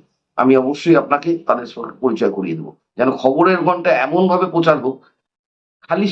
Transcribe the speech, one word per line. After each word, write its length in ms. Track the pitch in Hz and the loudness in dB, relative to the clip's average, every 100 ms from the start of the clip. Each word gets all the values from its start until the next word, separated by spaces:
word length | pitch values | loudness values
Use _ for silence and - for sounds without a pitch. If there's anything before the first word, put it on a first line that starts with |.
| _ _ _ - | _ _ _ -2
আমি 140 | 127 131 | 2 4
অবশ্যই 340 | 127 147 170 156 | 2 -2 2 2
আপনাকে 280 | - 143 165 170 - | 2 -2 -2 -4 -2
তাদের 200 | - 120 | -4 -4
সঙ্গে 200 | - 120 - | -12 -14 -4
পরিচয় 300 | 127 107 107 98 | -2 0 -2 -2
করিয়ে 220 | 90 80 | -6 -6
দেবো, 120 | 80 - _ - | -10 -18 _ -4
যেন 100 | 127 131 | -2 0
খবরের 400 | 131 143 180 185 165 | 0 2 2 2 0
ঘন্টা 240 | 180 175 135 135 | 0 0 0 0
এমন 160 | 170 185 | 0 2
ভাবে 160 | 180 185 | 2 0
প্রচার 220 | 160 165 147 | 0 2 2
হোক, 140 | 127 131 _ _ _ _ _ _ _ _ - | -2 -8 _ _ _ _ _ _ _ _ -6
খালি 200 | 170 202 | -2 -2